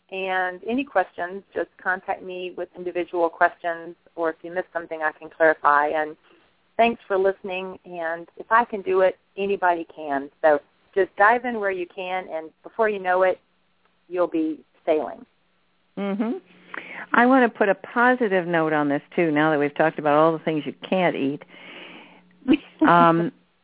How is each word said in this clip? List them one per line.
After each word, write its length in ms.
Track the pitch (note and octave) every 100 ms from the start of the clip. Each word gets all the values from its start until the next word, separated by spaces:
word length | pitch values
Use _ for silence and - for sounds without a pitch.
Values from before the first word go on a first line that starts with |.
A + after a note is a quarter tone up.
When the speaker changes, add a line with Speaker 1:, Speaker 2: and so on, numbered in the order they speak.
| _
Speaker 1:
And 500 | F#3+ F#3+ F#3 F3+ F3+ -
any 160 | B3
questions, 580 | C#4 F#3+ F#3 - F3 G3 -
just 160 | - F3 _
contact 400 | F#3+ F#3 - -
me 300 | F#3 F3+ F3+ F#3
with 120 | F3+ F3+
individual 520 | F3+ F3 E3+ F3 E3
questions, 680 | - F3 - F3 E3 E3 E3+ _ E3
or 140 | D#3+
if 60 | D#3+
you 80 | F3
miss 120 | F#3 F3+
something, 280 | E3+ E3+ D#3+
I 100 | D#3
can 180 | - D#3
clarify. 580 | - D#3+ D#3 D3 D3 D3+
And 280 | D#3 D#3 D#3+ _ _ _ _ _ -
thanks 240 | A#3 A3+ -
for 100 | F#3+
listening. 600 | G3 F#3+ G3+ F#3 F#3+ F#3
And 440 | F#3 F3 D#3+ E3+ E3+ -
if 140 | -
I 140 | A3+
can 180 | A#3 G#3
do 180 | F#3+ F#3
it, 160 | F#3 - _ -
anybody 500 | G3 F#3+ F3+ E3+ E3
can. 360 | - D3+ C#3 C#3+ _
So 180 | D#3 D3 - _ _
just 200 | G3 F3+ -
dive 280 | G3+ A#3+
in 160 | A#3+ A3+
where 100 | G3
you 160 | F#3 F3
can, 320 | - F3+ F#3 -
and 200 | D#3+ D#3+ _
before 260 | - - G#3+
you 100 | G3+
know 240 | F#3 F#3
it, 180 | F#3 - _ _ _ _ _ _ -
you'll 180 | F3+ E3
be 340 | E3 D#3+ D3+ _ _
sailing. 400 | - D#3 G#2+ - - _ _ _ _ _ _ -
Speaker 2:
Mm-hmm. 340 | G3 G3+ A3 F#4 - _ - - - - -
I 120 | - B3
want 240 | C4 A#3
to 80 | -
put 100 | G3+
a 60 |
positive 720 | F#3 - A#3+ B3 B3+ A3 F#3+ E3+
note 260 | E3+ D#3
on 160 | D3+ D3
this, 140 | C#3+ -
too, 160 | - E3+
now 200 | D3 D#3
that 80 | D3
we've 160 | C#3+
talked 240 | - D#3+ D3+
about 160 | D3 D3
all 160 | E3
the 60 | D#3
things 200 | E3 D#3 C#3+
you 80 | - -
can't 280 | F#3+ E3+ F2+
eat. 260 | C3+ D3 - - - - - - - _ _ _ B3+
Speaker 1:
<laughs> 120 | D#4+ - - D4+
Speaker 2:
Um, 440 | E3+ E3+ E3 E3+ - _ _